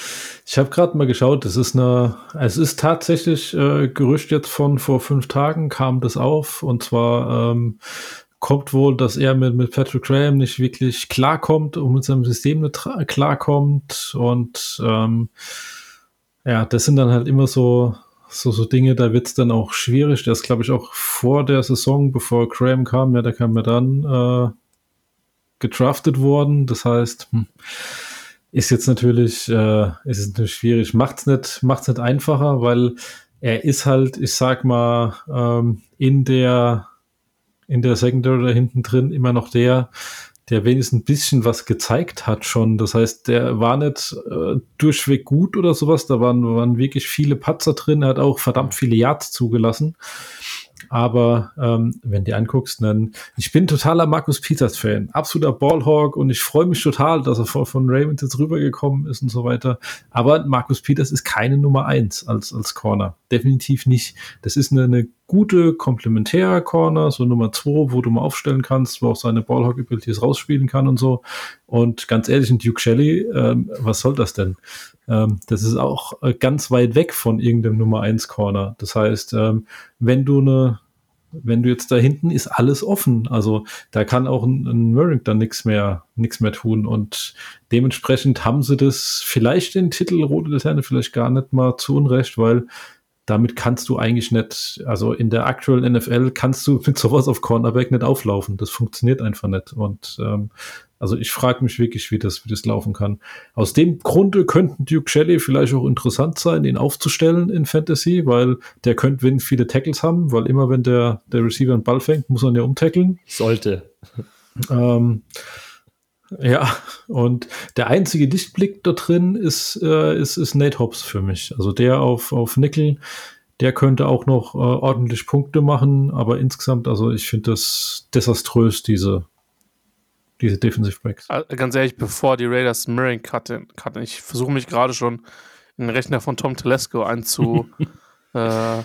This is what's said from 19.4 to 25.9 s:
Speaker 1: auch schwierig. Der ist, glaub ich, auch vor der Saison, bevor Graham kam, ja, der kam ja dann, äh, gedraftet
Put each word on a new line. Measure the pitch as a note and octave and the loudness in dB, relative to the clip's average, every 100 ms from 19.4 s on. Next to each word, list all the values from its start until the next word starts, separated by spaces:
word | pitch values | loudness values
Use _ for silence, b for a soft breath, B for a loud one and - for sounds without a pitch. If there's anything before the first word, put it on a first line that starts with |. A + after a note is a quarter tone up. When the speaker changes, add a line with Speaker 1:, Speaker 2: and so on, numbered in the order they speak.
| A#2+ | 2
Speaker 1:
auch | A2+ G2 | 2 0
schwierig. | - - B2 D3 C#3 | -4 0 2 2 2
Der | - | 0
ist, | A2+ | -2
glaub | - A#2+ | 0 -2
ich, | A2+ | 0
auch | D#3+ - | -2 -4
vor | - - - A#2+ C#3+ C3+ | -10 -8 -2 0 2 2
der | C#3 | 2
Saison, | - B2 - C#3 C#3+ | 2 0 0 2 2
bevor | C3 - A#2+ A#2 | 0 0 0 0
Graham | - B2+ C3 | 0 0 2
kam, | B2+ B2 C3 A#2+ | 0 0 2 2
ja, | |
der | A#2 | 0
kam | A2 A#2+ A2+ | 0 0 0
ja | |
dann, | A2 A#2+ B2+ C3+ | 2 2 2 0
äh, | D3 B2+ B2 B2 A#2+ G#2+ _ _ _ _ _ _ _ _ _ - | 0 0 2 0 -2 -4 _ _ _ _ _ _ _ _ _ -8
gedraftet | A2 - B2+ | -6 0 0